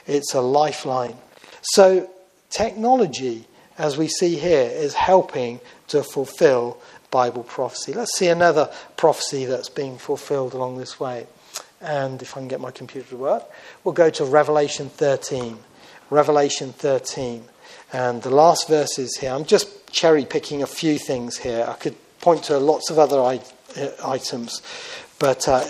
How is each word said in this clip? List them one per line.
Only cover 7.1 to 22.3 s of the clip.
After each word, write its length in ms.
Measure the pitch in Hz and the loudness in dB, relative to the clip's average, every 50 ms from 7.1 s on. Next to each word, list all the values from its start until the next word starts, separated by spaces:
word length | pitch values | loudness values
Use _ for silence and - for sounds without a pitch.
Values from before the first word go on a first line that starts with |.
Bible 340 | - 131 123 120 117 123 117 | 2 2 2 2 -2 -6 -12
prophecy. 500 | - - - 127 120 - - - 131 139 | -10 -6 -6 -6 -6 -6 -10 -10 -8 -8
Let's 200 | 220 233 - - | -6 -6 -6 -2
see 140 | - 190 170 | 0 2 2
another 420 | 170 170 175 170 147 151 135 - - - - - _ - | 4 4 4 4 4 4 0 0 -4 -12 -20 -18 _ 2
prophecy 480 | - 156 139 - - - 147 135 131 | 2 2 2 2 -4 -6 -6 -6 -4
that's 240 | 123 127 123 - - | -4 -4 -6 -6 -8
being 260 | - 151 139 135 127 | -8 -8 -8 -8 -10
fulfilled 560 | 123 - - 139 - - - 147 139 131 123 | -12 -8 -6 -6 -6 -4 -4 -4 -4 -4 -4
along 240 | 127 127 127 127 127 | -6 -6 -6 -6 -8
this 240 | 127 127 - - - | -10 -12 -14 -10 -8
way. 260 | 143 127 123 120 - - _ _ _ - - - - _ _ _ | -8 -8 -8 -10 -12 -14 _ _ _ -16 -16 -16 -16 _ _ _
And 400 | - 160 147 139 135 131 131 127 | -8 -6 -4 -4 -4 -4 -6 -10
if 160 | 123 - - | -12 -14 -12
I 40 | 135 | -12
can 80 | 131 127 | -10 -8
get 120 | 131 - | -8 -8
my 100 | - 127 | -8 -12
computer 400 | - - 131 - - 135 120 - | -12 -14 -18 -14 -14 -14 -14 -12
to 60 | 127 | -12
work, 280 | 120 127 151 202 233 - - - - - - - _ _ | -6 -4 -2 -2 -4 -4 -10 -20 -20 -20 -20 -20 _ _
we'll 100 | 185 147 | -2 2
go 160 | 175 165 160 | 4 4 4
to 140 | 151 - 147 | 2 0 -2
Revelation 640 | 131 139 151 147 147 151 151 147 135 - - 143 127 | 2 4 4 4 4 2 0 0 0 -4 -8 -10 -12
thirteen. 680 | - - 151 143 135 131 - - 147 127 120 117 113 110 - _ _ - - - - - - _ | -6 -2 0 0 0 -2 -4 -8 -8 -8 -8 -8 -12 -14 -20 _ _ -20 -20 -20 -20 -20 -10 _
Revelation 600 | 143 151 143 151 151 147 143 139 - - 143 131 | 2 4 4 6 4 4 2 2 0 -6 -8 -10
thirteen. 720 | 120 - - 143 135 123 - - - 147 131 123 117 113 113 - _ _ - - - - - _ | -10 -4 -2 0 0 0 -2 -6 -8 -8 -8 -8 -8 -10 -14 -20 _ _ -20 -20 -20 -20 -18 _
And 300 | - 127 127 123 120 117 | -6 -4 -2 -2 -2 -4
the 80 | 110 127 | -2 2
last 380 | 131 147 160 175 160 - - - | 6 6 8 8 6 4 2 2
verses 480 | 156 151 139 - - 143 127 117 - | 2 2 2 0 -4 -6 -6 -6 -8
here, 140 | - 139 131 | -8 -6 -6
I'm 140 | 127 151 156 | -6 -6 2
just 460 | - 214 175 - - - - _ - | 4 4 4 4 -2 -10 -18 _ -8
cherry-picking 680 | - - 175 165 156 147 123 - - 151 - - 147 143 | -4 2 4 6 6 4 2 0 -4 -4 -4 -4 -4 -4
a 40 | 135 | -4
few 320 | - - - 165 156 151 139 | -6 -6 -2 0 0 0 0
things 400 | - - 135 123 120 120 - - | -2 -4 -4 -4 -6 -8 -10 -8
here. 260 | - 127 117 117 117 120 | -6 -4 -4 -2 -4 -4
I 60 | 113 | -6
could 220 | - - 156 - - _ _ _ _ | -6 -8 -8 -8 -8 _ _ _ _
point 240 | - 175 | 2 2